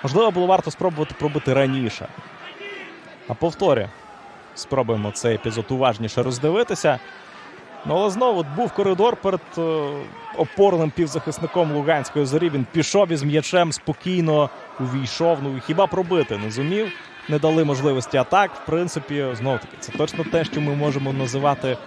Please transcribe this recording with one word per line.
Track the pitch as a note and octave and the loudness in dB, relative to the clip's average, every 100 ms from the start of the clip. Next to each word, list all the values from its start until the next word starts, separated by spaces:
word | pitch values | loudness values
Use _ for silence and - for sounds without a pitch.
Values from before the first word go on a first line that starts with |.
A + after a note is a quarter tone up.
можливо, | C#3 D#3 A3+ | 2 4 4
було | F3+ F3+ | 4 4
варто | F#3 E3 | 4 2
спробувати | - F#3 D3+ D3+ - | -2 -2 0 -6 -2
пробити | D3 D3 - | -2 0 2
раніше. | C3 C#3 C3+ A#2+ - - - - - - - G4+ G4+ - - - - - | 2 2 2 -2 -4 -12 -14 -20 -18 -18 -16 -14 -14 -16 -18 -20 -20 -10
На | A2+ | -2
повторі | B3 - G3 C3 G2+ - - - - - - - | -2 2 2 2 0 -10 -20 -20 -20 -20 -20 -16
спробуємо | - C3+ A#2 A2 G#2 | -4 -2 0 0 -2
цей | G#2 A#2+ A2 | -2 0 0
епізод | A#2+ A2 A2 | -2 -6 -4
уважніше | C3 C3 A2 A2+ - | 0 2 0 -4 -2
роздивитися. | B2+ B2 D3 F#3+ A#3+ F3 D#3 B2+ - - - - - - - - - | -2 0 0 0 0 0 0 0 -4 -20 -20 -20 -20 -20 -20 -14 -2
Ну, | D#3+ | 0
але | G#3 | 0
знову | F#3+ B3+ G3 | 2 2 2
от | D3+ D3+ | -2 -2
був | A#3 | -2
коридор | - G3 F#3 A3 A#3 | 0 0 4 2 2
перед, | G3 F#3 - - | 0 -2 -4 -4
е, | E3 D#3+ C#3+ C#3+ C3+ - - - | 0 0 -2 -6 -10 -14 -14 -2
опорним | D#3+ - G3 F3 D#3 | -2 4 4 6 0
півзахисником | D3+ E3 D3+ - D3+ E3 F3+ E3 | 0 -2 -2 -6 -6 -2 0 2
Луганської | D3 C#3+ D#3 B2+ D3 C#3 | 2 2 0 0 0 2
Зорі. | D3 E3+ | 2 2
Він | C#3+ B2 | 0 -2
пішов | E3 D3+ G3 F#3+ | 0 2 4 4
із | E3 | 2
м'ячем, | C#3+ D3+ D3 F#3 E3+ | 2 0 2 2 2
спокійно | - - D3 F#3 F#3 D#3+ D3+ C#3+ - - - | 0 -6 -4 -2 0 4 4 2 -2 -18 -8
увійшов. | C3 C3 B2+ - E3+ D#3+ | -4 -4 -4 0 2 2
Ну, | C#3 C3+ - | -2 -6 -4
хіба | D#3 G3 | 0 2
пробити | - F3+ F3+ C#3 G#2 | 2 0 0 0 -2
не | G#2+ | -4
зумів? | A2 C#3+ G3 A3 F3+ - - - | -4 -2 -2 -4 -8 -16 -18 -4
Не | D3+ | 0
дали | D#3+ D#3+ | 2 4
можливості | D3+ C3+ C#3+ C3 A#2+ C#3 | 2 2 2 0 0 0
атак. | B2 F#3 G3 - | 4 4 2 -2
В | - | -4
принципі, | D#3+ F3 - - C#3+ C3+ | -2 -2 -4 -6 -4 -4
знову | A#2 B2+ B2 | -2 -2 -2
таки, | - - | -4 -16
це | - | -12
точно | - D3+ - E3 | -4 -2 -2 -2
те, | E3+ D#3 | 0 0
що | - | -2
ми | D3 C#3+ | -2 0
можемо | D3 C#3 C3+ | 0 0 -2
називати | C3+ C3 C3+ C#3+ C#3 C3 B2 | -2 -2 0 2 2 -2 -4